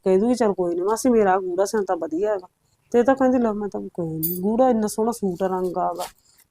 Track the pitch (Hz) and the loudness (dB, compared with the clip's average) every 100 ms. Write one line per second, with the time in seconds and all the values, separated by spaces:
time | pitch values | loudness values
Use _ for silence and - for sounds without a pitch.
0 | 196 190 226 240 226 190 175 175 180 220 | 2 2 2 2 0 0 -2 -2 -2 0
1 | 269 233 202 185 185 175 196 220 196 180 | 2 4 4 2 0 -2 0 0 -2 -2
2 | 160 156 214 208 185 _ _ _ _ 240 | -4 -4 -2 -4 -8 _ _ _ _ 2
3 | 240 269 262 254 233 208 208 208 202 - | 2 4 2 2 0 -2 -6 -8 -10 -8
4 | 165 160 160 180 185 226 262 220 208 - | -6 -4 -6 -4 -2 2 4 2 0 -2
5 | 220 220 196 170 190 185 185 175 175 175 | -4 -2 -4 -2 -4 -2 -4 -2 -4 -4
6 | 180 - _ _ _ | -10 -12 _ _ _